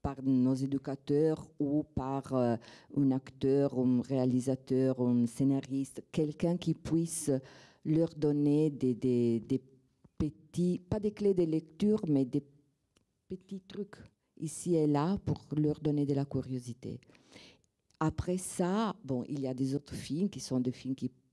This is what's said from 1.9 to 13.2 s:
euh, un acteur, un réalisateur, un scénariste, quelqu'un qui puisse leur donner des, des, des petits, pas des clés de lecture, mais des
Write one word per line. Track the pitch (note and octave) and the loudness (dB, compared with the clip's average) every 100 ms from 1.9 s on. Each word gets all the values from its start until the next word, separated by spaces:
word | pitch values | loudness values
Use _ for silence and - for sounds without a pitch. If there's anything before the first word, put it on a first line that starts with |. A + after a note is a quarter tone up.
| - C3 C#3 - | -4 -2 -4 0
euh, | C3 A#2+ A2 - - _ - | 2 2 0 -6 -20 _ 0
un | C#3 | 2
acteur, | C3 - - C3+ C#3 C#3 B2 | 0 -4 -2 2 2 2 2
un | B2+ B2 | 2 2
réalisateur, | A#2 C3+ B2+ B2+ B2 C3 - C3 C3 B2+ | 0 0 2 2 0 -4 0 2 2 2
un | B2 A#2+ A#2+ | 2 2 2
scénariste, | - C#3 C3+ C3 C3+ C3+ - - | 2 0 0 -2 -6 -6 -10 -6
quelqu'un | - D3+ D3+ E3+ E3+ | -2 -2 0 -2 0
qui | E3 | -2
puisse | D#3 - E3 E3 - - C3 - - - _ | -4 0 0 0 -4 -2 -2 -4 -20 -20 _
leur | D#3 D#3 E3 | -2 0 0
donner | D3+ D3+ D3 D3 D3 D#3 | 0 0 2 4 4 2
des, | C#3 B2+ | 2 -2
des, | A#2+ C3 B2 A#2 A#2 | 0 2 2 2 0
des | A2 C3 - _ _ _ - _ | 0 -4 -4 _ _ _ -20 _
petits, | D#3 - - - F3+ F3+ - | -6 -6 -10 -2 0 0 -4
pas | A3 | -2
des | G#3 | -2
clés | G#3 G3+ | 0 2
de | F#3 | 2
lecture, | E3+ D#3+ - - G#3 G#3+ F#3 | 2 0 -4 -2 0 2 2
mais | C#3+ | 2
des | C3 C#3+ - _ _ _ _ _ _ _ | 2 -2 -6 _ _ _ _ _ _ _